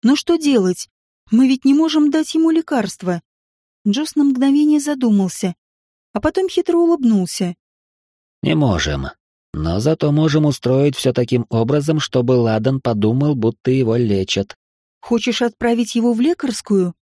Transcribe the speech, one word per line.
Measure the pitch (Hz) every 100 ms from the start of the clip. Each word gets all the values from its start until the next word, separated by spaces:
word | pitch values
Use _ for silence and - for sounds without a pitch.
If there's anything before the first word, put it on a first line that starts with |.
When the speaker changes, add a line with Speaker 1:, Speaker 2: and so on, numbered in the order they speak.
Speaker 1:
«Но | 226 285
что | - 339
делать? | 302 254 185 185 - _ _ _ _
Мы | 220 262
ведь | 269
не | 269
можем | 285 320 311 302
дать | 311 311
ему | 320 320
лекарства». | 320 320 269 196 - 185 175 _ _ _ _ _ _ 208
Джосс | 220 311 -
на |
мгновение | 285 254 269 285 302 302
задумался, | 285 285 247 202 190 - 190 175 _ _ _ _ _
а | 214
потом | 302 381 381
хитро | - 349 339
улыбнулся. | 339 330 247 208 180 - 180 175 _ _ _ _ _ _ _ _
Speaker 2:
«Не | 156
можем. | 160 139 87 73 71 65 - _ _ _
Но | 76 80 90
зато | 127 160 151
можем | 147 156 151 151
устроить | 135 120 131 143 135
всё | 135
таким | 123 120 123 117
образом, | 117 113 147 143 156
чтобы | - 131 120
Ладан | 127 117 110 110 135
подумал, | 123 110 107 127 147
будто | 139 110 117 -
его | 131 120 117
лечат». | 117 98 95 - 98 - _ _ _ _
Speaker 1:
«Хочешь | - 233 247 226
отправить | 240 - 240 233 233
его | 240 233
в | 226
лекарскую?» | 262 349 269 220 - 196 180 -